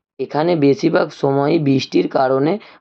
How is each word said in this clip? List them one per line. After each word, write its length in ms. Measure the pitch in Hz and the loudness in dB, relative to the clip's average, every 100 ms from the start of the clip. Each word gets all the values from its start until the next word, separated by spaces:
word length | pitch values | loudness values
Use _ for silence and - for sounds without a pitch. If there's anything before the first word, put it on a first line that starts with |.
| _ - | _ -12
এখানে 320 | 127 143 165 170 | -6 -2 -2 2
বেশিরভাগ 520 | 143 131 165 180 165 | 2 2 0 0 -2
সময়ই 460 | - 139 139 143 170 | -2 -2 0 0 0
বৃষ্টির 480 | 139 131 - 165 151 | 0 0 0 -2 0
কারণে 440 | 143 131 135 151 208 - - | 0 0 2 0 -2 -8 -20